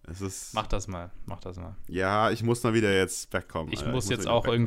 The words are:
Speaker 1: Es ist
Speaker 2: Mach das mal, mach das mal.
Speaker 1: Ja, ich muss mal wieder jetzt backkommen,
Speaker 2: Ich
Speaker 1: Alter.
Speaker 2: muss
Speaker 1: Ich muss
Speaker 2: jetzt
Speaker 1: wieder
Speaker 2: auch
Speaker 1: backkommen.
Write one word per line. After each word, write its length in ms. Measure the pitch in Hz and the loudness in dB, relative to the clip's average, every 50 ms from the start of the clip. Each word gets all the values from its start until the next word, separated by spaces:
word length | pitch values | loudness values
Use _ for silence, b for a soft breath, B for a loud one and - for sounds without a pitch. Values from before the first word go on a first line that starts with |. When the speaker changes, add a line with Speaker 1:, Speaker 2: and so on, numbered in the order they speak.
| - - | -16 -14
Speaker 1:
Es 120 | 87 95 98 | -10 -8 -8
ist 320 | 95 92 - - - - | -8 -8 -8 -10 -6 -4
Speaker 2:
Mach 120 | 107 104 | -4 -2
das 220 | 95 - 101 - - | 0 -2 -2 -2 -4
mal, 220 | 92 87 85 87 - - - | -8 -10 -10 -12 -12 -12 -10
mach 120 | - - - | -10 -10 -10
das 180 | - 95 90 90 | -10 -12 -12 -10
mal. 180 | 87 85 95 - - | -12 -12 -10 -10 -10
Speaker 1:
Ja, 440 | - 82 92 92 95 101 107 110 107 | -6 -2 0 2 2 4 4 4 4
ich 120 | 92 - 107 | 2 2 2
muss 200 | 117 120 - - | 0 0 2 2
mal 100 | 120 110 | 2 4
wieder 220 | 113 107 101 98 | 4 4 6 6
jetzt 340 | 95 95 90 - - - - | 6 4 2 0 -6 -8 -4
backkommen, 400 | - 95 - - - 87 80 78 - | -4 -4 -4 -4 -6 -6 -4 -4 -4
Speaker 2:
Ich 80 | - | -4
Speaker 1:
Alter. 100 | - 117 123 | -2 0 0
Speaker 2:
muss 120 | 127 - | 0 0
Speaker 1:
Ich 40 | - | 0
muss 20 | 127 | -2
Speaker 2:
jetzt 40 | 113 95 | 0 0
Speaker 1:
wieder 100 | - 117 | 2 2
Speaker 2:
auch 100 | 117 107 | 2 4
Speaker 1:
backkommen. 160 | 123 117 117 117 | 4 2 2 2